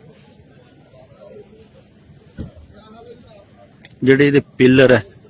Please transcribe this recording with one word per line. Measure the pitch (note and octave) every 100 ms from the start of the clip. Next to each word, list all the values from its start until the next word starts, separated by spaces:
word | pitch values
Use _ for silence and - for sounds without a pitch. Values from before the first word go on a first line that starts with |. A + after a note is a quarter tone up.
| - - - A5+ A5 G5 F5+ F5+ _ D#5+ D#5+ D#5+ D5+ G#4 - A4 A4 C5 _ _ - - _ - - - - - A4 A4 A#4+ A#4 - - _ _ - _ - _
ਜਿਹੜੇ | B2+ C3+ C#3+
ਇਹਦੇ | C#3
ਪਿੱਲਰ | - - B2+ C3 B2+
ਹੈ, | A#2 - -